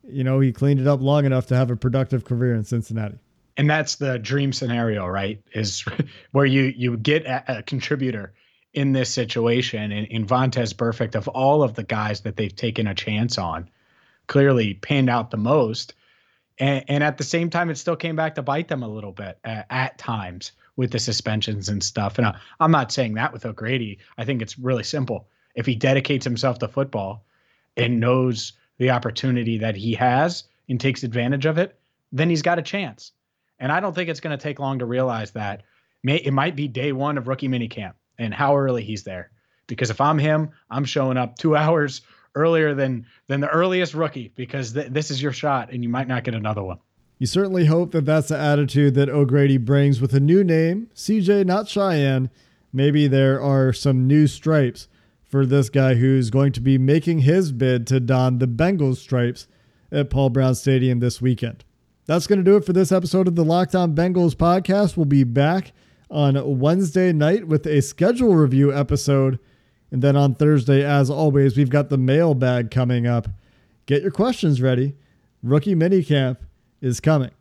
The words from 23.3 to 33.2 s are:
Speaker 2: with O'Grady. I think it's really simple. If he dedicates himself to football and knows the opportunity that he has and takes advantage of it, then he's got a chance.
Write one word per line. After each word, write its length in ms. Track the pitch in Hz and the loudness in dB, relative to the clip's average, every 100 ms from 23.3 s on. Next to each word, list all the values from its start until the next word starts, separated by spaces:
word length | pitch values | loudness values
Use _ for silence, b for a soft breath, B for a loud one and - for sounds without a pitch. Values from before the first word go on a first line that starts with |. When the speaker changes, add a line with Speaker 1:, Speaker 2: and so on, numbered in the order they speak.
Speaker 2:
with 140 | 113 120 | -6 -8
O'Grady. 520 | 110 113 131 110 98 b - | -6 -4 -6 -6 -12 b -10
I 60 | |
think 180 | 113 131 | -6 -6
it's 160 | 110 - | -6 -8
really 260 | 127 123 | -4 -4
simple. 440 | 107 151 127 107 - _ _ | -4 -6 -4 -6 -10 _ _
If 140 | - 117 | -8 -4
he 80 | |
dedicates 500 | 113 - 135 131 139 | 0 2 2 0 -2
himself 360 | 131 117 135 123 | -2 -2 -2 -2
to 80 | 110 | -6
football 560 | - 135 113 98 107 _ _ _ _ _ - | -4 -4 -4 -8 -10 _ _ _ _ _ -4
and 220 | 120 120 | -2 0
knows 540 | 117 127 127 113 - - _ _ | 2 2 0 -2 -8 -16 _ _
the 120 | 123 | 0
opportunity 680 | 120 117 113 135 123 113 113 | 0 -2 -4 -2 -2 -2 -4
that 160 | 113 | -4
he 200 | 101 110 | -4 -4
has 500 | 110 127 127 165 175 - _ - | 0 0 2 0 -2 -14 _ -8
and 120 | 123 | -4
takes 220 | 135 131 | -2 -4
advantage 420 | 123 117 120 139 | -6 -4 -2 -2
of 140 | 147 156 | -2 0
it, 180 | 190 _ _ _ _ | -4 _ _ _ _
then 180 | 131 165 | -2 0
he's 100 | 165 | 0
got 200 | 160 170 | 0 -2
a 20 | |
chance. 480 | - 202 165 107 - _ | -4 -8 -8 -12 -20 _